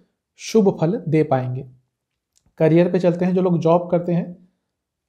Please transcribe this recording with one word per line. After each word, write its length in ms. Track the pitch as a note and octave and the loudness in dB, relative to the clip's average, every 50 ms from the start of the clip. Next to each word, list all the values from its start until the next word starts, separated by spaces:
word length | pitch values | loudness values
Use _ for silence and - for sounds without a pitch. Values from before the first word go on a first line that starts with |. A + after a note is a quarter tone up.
| _ _ _ _ _ _ _ - | _ _ _ _ _ _ _ -20
शुभ 360 | - - - A3+ G#3 G3 - - | -8 -2 2 2 2 2 2 0
फल 200 | D#3+ D#3+ G3+ A#3+ E3+ D#3+ | -2 -2 -2 -4 -4 -2
दे 140 | C#3+ D#3 D#3 | 0 0 0
पाएंगे। 420 | D3+ C#3 C3 B2+ B2 B2+ C3 C#3+ - - _ _ _ _ _ _ _ _ _ _ _ _ _ _ _ _ - | 0 -2 -2 -2 -4 -8 -10 -12 -16 -20 _ _ _ _ _ _ _ _ _ _ _ _ _ _ _ _ 0
करियर 300 | D#3+ D#3 D#3 E3+ F3 F#3 | 2 4 4 4 2 2
पे 60 | F3+ F#3 | 0 0
चलते 260 | F#3 F3 E3+ F3 F#3 | 0 0 0 0 -2
हैं, 100 | F3+ F3+ | -2 0
जो 80 | F#3+ | 0
लोग 160 | F#3 F#3 F3 D#3 | 0 0 0 0
जॉब 300 | C#3+ E3 E3+ F3+ F3 - | 2 2 2 2 0 -2
करते 220 | F3 E3+ E3+ F3 | -4 -4 -2 -2
हैं 240 | E3+ E3+ G#3 - - - _ _ _ _ _ _ _ _ _ _ _ _ _ | -4 -4 -4 -6 -10 -18 _ _ _ _ _ _ _ _ _ _ _ _ _